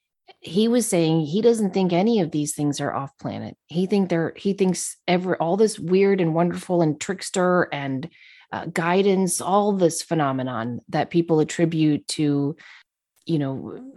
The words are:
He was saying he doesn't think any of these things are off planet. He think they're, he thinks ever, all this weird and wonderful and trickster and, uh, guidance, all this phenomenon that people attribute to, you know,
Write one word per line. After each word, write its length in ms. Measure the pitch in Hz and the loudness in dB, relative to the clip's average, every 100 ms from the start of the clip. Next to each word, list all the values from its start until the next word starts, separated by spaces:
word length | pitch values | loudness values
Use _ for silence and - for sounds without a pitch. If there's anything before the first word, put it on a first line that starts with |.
| _ _ - - | _ _ -20 -20
He 280 | - 175 226 | -4 0 2
was 180 | 240 220 | 2 2
saying 360 | 175 160 165 | 2 2 2
he 200 | 147 190 | 0 2
doesn't 300 | 233 233 202 | 2 2 0
think 200 | 190 180 | 0 2
any 280 | 175 214 226 | 2 2 2
of 100 | 156 | 0
these 240 | 156 147 | -2 -4
things 260 | - 147 135 | -2 -2 -2
are 140 | 143 | -4
off 220 | 123 139 - | -6 -8 -10
planet. 380 | - 104 110 - - | -8 -8 -10 -14 -6
He 200 | 156 190 | -4 0
think 220 | 202 185 | 0 2
they're, 240 | 165 160 - | 0 -2 -4
he 160 | 202 | -4
thinks 440 | 196 185 175 - - - | 0 0 0 -6 -8 0
ever, 320 | 180 180 - | 0 0 -2
all 160 | 160 196 | 0 2
this 220 | 220 - | 2 0
weird 420 | 165 190 196 196 | 0 2 4 4
and 140 | 165 | 2
wonderful 460 | 160 175 180 - 175 | 2 0 -2 -2 2
and 200 | 156 143 | 2 0
trickster 680 | - 185 - 190 180 180 - | -6 -8 -6 0 2 2 0
and, 360 | 143 139 131 156 - - - _ | -4 -6 -6 -8 -14 -20 -20 _
uh, 140 | - - | -10 -6
guidance, 760 | 170 165 185 196 190 180 - | -4 0 2 4 2 0 -2
all 320 | 175 202 208 | 0 2 2
this 300 | 196 170 - | 2 2 0
phenomenon 800 | - 165 139 131 127 117 117 120 - | -2 0 0 -2 -4 -6 -6 -8 -6
that 220 | 151 - | -4 0
people 300 | 170 170 160 | 0 2 2
attribute 640 | 151 - 165 160 156 147 - | 2 0 0 2 2 2 -2
to, 480 | - 147 143 143 165 - - _ _ _ _ - | -2 0 0 -2 -6 -14 -20 _ _ _ _ -4
you 120 | 160 | -2
know, 540 | 135 135 85 - 262 | -2 -6 -10 -14 -16